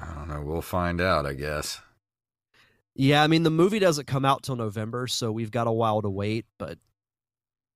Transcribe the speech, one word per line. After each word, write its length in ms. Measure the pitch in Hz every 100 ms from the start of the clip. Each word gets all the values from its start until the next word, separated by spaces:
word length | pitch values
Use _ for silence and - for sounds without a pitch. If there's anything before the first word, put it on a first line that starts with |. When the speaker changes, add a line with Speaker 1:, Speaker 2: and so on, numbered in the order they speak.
Speaker 1:
I 120 | 80
don't 140 | 78 76
know. 120 | 73
We'll 200 | 73 82
find 400 | - 92 87 87
out, 240 | 92 82
I 80 | 71
guess. 480 | 67 73 73 - - _ _ _ _ _ _ _ _ _ _ _
Speaker 2:
Yeah, 260 | - 135 147
I 60 | 151
mean, 160 | 160
the 60 | 165
movie 280 | 160 185 214
doesn't 280 | 190 147 -
come 160 | 139
out 180 | 135 139
till 120 | -
November, 500 | 123 110 104 110 123 123
so 260 | - 117
we've 180 | 110 110
got 160 | 120 117
a 40 |
while 300 | 113 113 107
to 80 | 104
wait, 360 | 98 104 113 - _
but 200 | 80 85 _ _ _ _ _ _ _ _ _